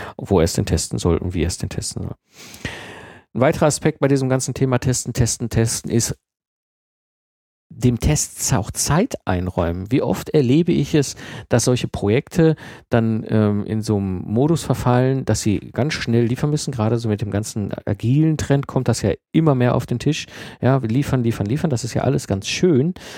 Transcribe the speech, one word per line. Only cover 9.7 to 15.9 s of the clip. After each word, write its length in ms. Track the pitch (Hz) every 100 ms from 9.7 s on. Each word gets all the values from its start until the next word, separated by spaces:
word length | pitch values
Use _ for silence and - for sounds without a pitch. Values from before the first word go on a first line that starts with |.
| 90 104
Wie 120 | 135
oft 260 | 120 - -
erlebe 420 | 151 120 151 175
ich 220 | 147 143
es, 220 | 151 135 - - - -
dass 160 | 123
solche 240 | 131 123 -
Projekte 680 | - 101 123 - - 160 151 - - -
dann, 340 | 117 113 110 -
ähm, 360 | 110 104 104
in 160 | - 110
so 160 | 107 101
einem 220 | 98 92
Modus 440 | - 110 151 165
verfallen, 600 | - 123 123 123 131 135
dass 160 | - 110
sie 180 | 107 95 -
ganz 220 | - 147